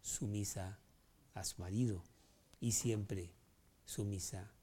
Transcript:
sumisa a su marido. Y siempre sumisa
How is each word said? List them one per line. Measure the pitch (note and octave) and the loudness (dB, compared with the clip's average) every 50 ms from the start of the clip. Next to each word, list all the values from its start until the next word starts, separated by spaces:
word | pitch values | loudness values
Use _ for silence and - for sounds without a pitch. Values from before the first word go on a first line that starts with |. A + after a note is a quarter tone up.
| - | -4
sumisa | - - - - G#2 G#2 G#2 G2+ G2 - G2+ F#2 F#2 G#2 - - - - - - - - - - - - | -4 -2 0 0 0 2 2 0 0 -2 -2 -4 -4 -6 -10 -16 -20 -20 -20 -20 -20 -20 -20 -20 -10 -8
a | - F#2 | -4 -4
su | - - - | -4 -4 -4
marido. | F2 F2+ F#2+ A2 B2+ A#2 G#2 F2 - - - - - - - - - - - - | -4 0 4 4 4 4 2 0 -4 -10 -20 -20 -20 -20 -20 -20 -20 -20 -12 -2
Y | - A#2 G#2+ | 0 2 2
siempre | - - A#2+ A2 G#2+ G#2 G2+ A2 F#2+ F2 F2 - - - - - - - - - - - | 4 4 4 2 2 2 0 -2 -4 -4 -6 -10 -18 -20 -20 -20 -20 -20 -20 -20 -20 -12
sumisa | - - - G#2 G2+ G2+ F#2+ F2+ - - F#2+ G2 G#2 - - | -8 -2 0 0 0 0 0 -2 -4 -4 -6 -8 -10 -14 -20